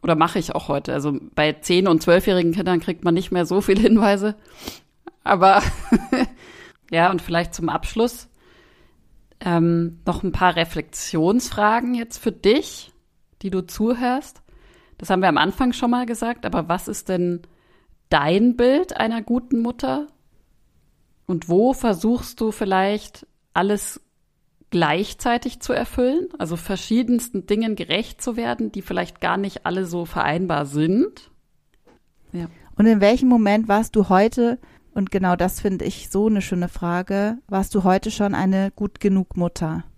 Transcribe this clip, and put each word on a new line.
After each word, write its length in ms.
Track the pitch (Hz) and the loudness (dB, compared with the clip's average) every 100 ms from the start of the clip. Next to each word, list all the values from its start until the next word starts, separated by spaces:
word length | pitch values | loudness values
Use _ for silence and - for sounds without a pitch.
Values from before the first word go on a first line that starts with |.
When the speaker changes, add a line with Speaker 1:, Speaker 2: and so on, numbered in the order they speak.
Speaker 1:
Oder 140 | 170 160 | 0 2
mache 240 | 165 - | 2 0
ich 160 | - 165 | -4 -6
auch 140 | - | -4
heute. 240 | 143 - | -6 -4
Also 260 | 131 143 139 - - | -4 -4 -6 -8 -2
bei 160 | 151 | -2
zehn 320 | 151 - 180 190 | -2 0 2 4
und 160 | 160 | 2
zwölfjährigen 520 | 165 175 190 185 170 | 4 4 4 2 2
Kindern 260 | 165 180 175 | 0 0 -2
kriegt 240 | - 165 | -2 -4
man 100 | 180 | 0
nicht 180 | 170 190 | 0 0
mehr 140 | 180 170 | -2 0
so 140 | 190 | 0
viele 220 | 208 196 | 2 2
Hinweise. 540 | 226 220 202 202 208 208 _ - - - _ _ - _ - | 6 6 4 2 -2 -6 _ -18 -18 -18 _ _ -20 _ 0
Aber 360 | 196 190 196 - - - 233 - 254 254 | 4 6 6 4 -6 0 0 2 -2 -2
<laughs> 640 | - - - - _ _ | -6 -20 -20 -20 _ _
ja, 220 | 165 175 | 2 2
und 100 | 180 | 2
vielleicht 320 | - 170 170 | -2 -2 -2
zum 140 | - 165 | -4 -4
Abschluss, 600 | 160 - - 240 - - _ _ _ _ _ _ _ _ _ _ _ | -4 -6 -2 -2 -2 -20 _ _ _ _ _ _ _ _ _ _ _
ähm, 580 | - 170 170 170 170 165 - | -2 2 4 2 0 -4 -4
noch 180 | 175 | -4
ein 80 | 190 | -2
paar 240 | 165 185 170 | 2 2 2
Reflexionsfragen 1400 | 165 - - - - 165 160 226 - - 208 226 240 247 | -2 -4 -10 -10 -6 0 2 2 0 0 2 2 0 -4
jetzt 220 | 233 - | -6 -6
für 140 | - | -6
dich, 600 | - 190 254 392 - - _ _ _ _ _ | 0 4 4 0 -12 -20 _ _ _ _ _
die 80 | 196 | -6
du 160 | 185 180 | -6 -6
zuhörst. 760 | - 214 240 247 254 - - _ - _ _ _ _ | -4 -2 0 0 -2 -6 -20 _ -20 _ _ _ _
Das 120 | - | 0
haben 120 | 185 | 2
wir 80 | 185 | 4
am 80 | 147 | 4
Anfang 360 | 160 - 254 | 0 0 -2
schon 180 | 240 240 | 0 0
mal 140 | 247 247 | 0 -2
gesagt, 400 | 233 233 247 - | -6 -6 -6 -4
aber 240 | - 165 | -4 -2
was 180 | 175 - | -4 -4
ist 220 | 208 - | -12 -4
denn 320 | 185 175 175 - _ _ _ _ _ _ | -2 -2 -4 -10 _ _ _ _ _ _
dein 460 | 156 147 180 240 240 | 0 2 4 2 4
Bild 420 | 240 277 359 - | 4 4 0 -2
einer 240 | 220 226 | -2 -2
guten 400 | 220 240 247 233 | -2 -4 0 -2
Mutter? 460 | 233 240 262 269 294 _ _ _ _ _ _ _ _ _ _ _ - | -2 -4 -4 -4 -6 _ _ _ _ _ _ _ _ _ _ _ -6
Und 240 | 175 165 | -6 0
wo 240 | 175 240 | 2 2
versuchst 680 | 262 240 185 214 240 - - | 2 0 0 0 -2 -4 -6
du 100 | 220 | -4
vielleicht 760 | 214 196 190 196 208 - - - _ _ | -2 -2 0 0 -2 -8 -20 -20 _ _
alles 480 | - 190 208 - - _ _ _ _ _ _ _ | -2 0 0 -4 -14 _ _ _ _ _ _ _
gleichzeitig 880 | 175 160 156 208 - 254 240 247 - | 0 0 0 -4 -4 -2 -2 -4 -10
zu 120 | - | -4
erfüllen? 540 | 247 233 - 247 302 370 302 | -4 -2 -2 0 0 -4 -8
Also 180 | 175 165 | -8 -8
verschiedensten 920 | 170 196 - 220 254 240 - 196 180 | -6 -8 -2 0 2 0 -2 -8 -2
Dingen 280 | 214 226 208 | -2 -2 -4
gerecht 460 | 165 180 - - | -4 -4 -4 -8
zu 140 | - 226 | -8 -6
werden, 360 | 233 240 220 | -4 -4 -6
die 120 | 202 | -8
vielleicht 360 | 185 185 175 - | -6 -6 -6 -4
gar 180 | 175 185 | -4 -2
nicht 280 | 196 - - | -4 -6 -6
alle 200 | 180 185 | -4 -4
so 200 | 175 170 | -6 -6
vereinbar 600 | - 147 160 185 156 143 | -2 -2 -2 -2 -2 -2
sind? 680 | 143 156 196 381 - - _ _ _ _ _ _ _ _ _ _ | -2 2 2 0 -4 -20 _ _ _ _ _ _ _ _ _ _
Ja. 140 | 170 165 - - - | -10 -10 -14 -20 4
Speaker 2:
Und 100 | 214 | 6
in 160 | 220 | 8
welchem 280 | 202 247 254 | 6 6 4
Moment 380 | 240 208 208 220 | 4 4 2 2
warst 280 | 202 226 214 | 0 2 0
du 140 | 196 | 4
heute, 500 | 185 220 240 233 240 - _ _ | 4 4 2 0 0 -8 _ _
und 180 | - 190 | -6 -2
genau 240 | 196 185 180 | 0 0 2
das 240 | 185 - | 0 -2
finde 260 | 208 190 - | -4 -2 -6
ich 240 | - - | -8 -6
so 180 | 190 214 | -2 0
eine 140 | 214 | 0
schöne 260 | 190 180 175 | -2 -4 -4
Frage, 680 | - 175 175 185 196 208 233 - | -4 -4 -4 -2 -2 -2 -4 -6
warst 260 | 196 190 | -4 -2
du 100 | 208 | 0
heute 280 | 185 185 214 | 2 2 0
schon 240 | - 202 202 | -2 -2 0
eine 360 | 190 190 196 - | 0 0 -2 -4
gut 240 | 202 - | -8 -2
genug 380 | 208 190 185 - | 0 0 0 -4
Mutter? 480 | 175 - 160 165 160 | -4 -4 -6 -6 -10